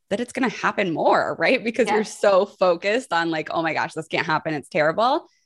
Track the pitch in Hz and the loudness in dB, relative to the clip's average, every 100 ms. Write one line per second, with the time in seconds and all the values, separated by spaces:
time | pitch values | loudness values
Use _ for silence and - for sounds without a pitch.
0 | _ 202 240 285 247 - 185 208 190 147 | _ -6 -4 -2 -2 0 -2 0 -2 0
1 | 240 175 85 147 165 254 214 233 208 208 | 2 2 0 0 2 2 0 -2 0 0
2 | 208 - 208 190 196 - 185 170 202 226 | -2 0 4 4 2 0 0 2 0 -2
3 | - 170 165 160 156 - 160 135 120 160 | -2 -2 0 -2 -4 -4 -2 -2 -4 -6
4 | 156 160 165 156 160 151 - 170 151 185 | -6 -4 -2 -2 -2 -8 -4 0 0 2
5 | 240 320 - _ | 0 0 -4 _